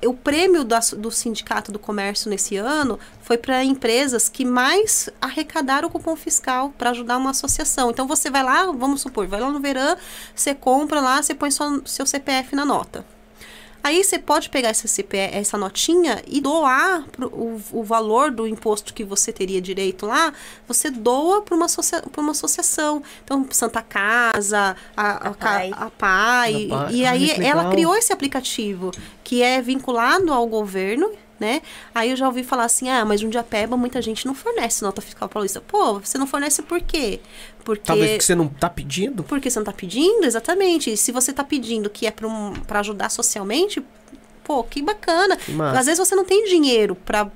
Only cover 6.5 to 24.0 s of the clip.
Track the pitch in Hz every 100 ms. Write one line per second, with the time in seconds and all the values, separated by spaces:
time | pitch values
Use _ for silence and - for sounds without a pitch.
6.5 | 254 277 277 240 240 240 247 269 262 277
7.5 | - 311 - 254 233 262 311 302 269 262
8.5 | 285 381 285 262 277 - 240 185 202 247
9.5 | 285 277 262 269 359 - - - - -
10.5 | 277 - 262 294 302 262 262 302 285 294
11.5 | 277 294 285 - - 269 285 277 262 254
12.5 | 277 285 196 - - 196 - - - -
13.5 | - - - 285 330 392 339 - 302 302
14.5 | 285 240 220 220 - 196 202 190 - 208
15.5 | 208 190 - - 339 339 214 - 277 277
16.5 | 320 294 262 339 359 277 - 247 - 233
17.5 | 226 208 - 214 226 220 220 302 233 226
18.5 | 214 226 208 - - 208 202 - 220 190
19.5 | 190 180 190 190 190 208 262 320 285 -
20.5 | - - 233 311 254 220 247 320 403 415
21.5 | 339 339 - - 330 - - 302 302 -
22.5 | - 349 - 202 202 - - - 277 269
23.5 | - 233 226 226 208